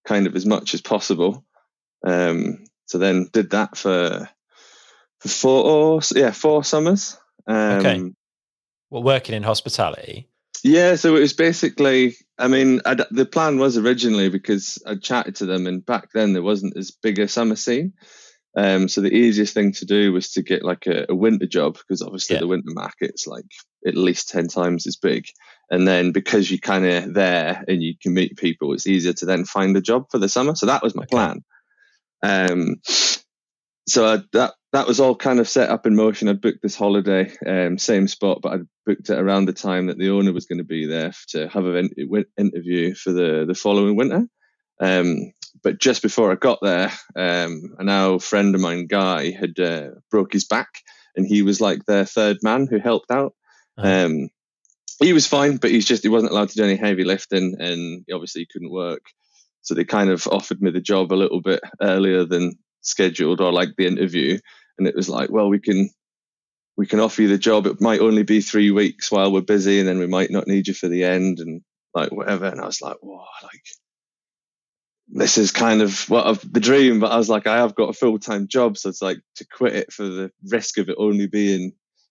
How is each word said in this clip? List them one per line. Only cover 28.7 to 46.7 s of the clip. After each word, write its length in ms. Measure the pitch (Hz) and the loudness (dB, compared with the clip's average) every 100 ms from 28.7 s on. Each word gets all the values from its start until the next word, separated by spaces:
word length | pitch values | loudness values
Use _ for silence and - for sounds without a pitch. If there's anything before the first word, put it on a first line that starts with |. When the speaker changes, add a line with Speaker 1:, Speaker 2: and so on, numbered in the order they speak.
Speaker 1:
it's 120 | 69 98 | -4 0
easier 260 | 92 87 | 0 0
to 120 | 85 87 | -2 -2
then 180 | 92 92 | -2 -2
find 300 | 101 95 98 | -2 2 2
a 60 | |
job 240 | 92 120 139 | 2 -2 0
for 80 | 123 | -2
the 100 | 98 | 0
summer. 260 | - 139 160 | 0 -2 0
So 120 | 107 | 0
that 160 | 139 | 0
was 100 | 117 - | -2 -6
my 80 | |
Speaker 2:
Okay. 120 | 135 123 | -2 0
Speaker 1:
plan. 280 | 92 - - _ _ _ _ _ _ _ | 0 -4 -14 _ _ _ _ _ _ _
Um, 540 | 101 98 92 90 85 - - - - - _ _ _ _ _ _ - | -2 2 2 0 -2 -4 -4 -2 -2 -4 _ _ _ _ _ _ -2
so 180 | 127 110 | 2 4
I, 120 | 110 - | 2 0
that, 200 | 117 127 - _ | 0 0 -4 _
that 160 | 139 127 | -2 2
was 120 | 120 | 4
all 160 | 131 120 | 4 2
kind 240 | 139 123 | 2 2
of 100 | 113 | 2
set 200 | 135 - | 2 2
up 160 | 110 117 | 0 4
in 100 | 107 | 4
motion. 340 | 110 101 107 | 4 2 0
I'd 100 | 101 | 0
booked 200 | 113 - | 0 -2
this 140 | 104 - | -6 -2
holiday, 560 | 101 101 98 95 95 - - | 0 2 2 0 0 -4 -4
um, 320 | 92 90 92 | -2 0 -2
same 300 | - 104 98 | 0 2 2
spot, 320 | - 101 - | 0 -2 -2
but 120 | 85 | -4
I'd 140 | 92 85 _ - | -6 -8 _ -4
booked 240 | 98 - | -2 -2
it 100 | 104 | -2
around 260 | 95 98 92 | 2 2 0
the 80 | |
time 340 | 90 101 92 92 | -2 -4 -2 -2
that 100 | - | -2
the 120 | 95 | 0
owner 200 | 101 98 | 2 2
was 140 | 87 - | 0 -6
gonna 180 | 85 | -8
be 220 | 82 80 76 | -6 -6 -4
there 220 | 80 80 | -4 -6
f-, 180 | - - | -10 -10
to 180 | 80 78 | -6 -4
have 160 | 101 90 | -4 -2
an 240 | 87 90 69 | 0 -2 -4
in-, 100 | 69 | -2
win-, 160 | 104 104 - | -2 -2 -2
interview 560 | 101 87 85 90 85 | -2 -2 -4 -2 -2
for 180 | 95 - | -4 -4
the, 340 | 90 87 78 78 | 0 0 0 -2
the 80 | 92 | -2
following 400 | 104 101 101 104 | 0 2 2 2
winter. 320 | 131 185 240 _ _ _ _ _ | 0 0 -2 _ _ _ _ _
Um, 540 | 95 92 87 80 - _ - _ | 0 0 0 -2 -6 _ -20 _
but 160 | - - | -4 0
just 220 | 135 120 | 0 0
before 300 | 107 - 107 | 0 2 2
I 40 | 95 | 4
got 240 | 131 117 | 2 2
there, 300 | 101 | 0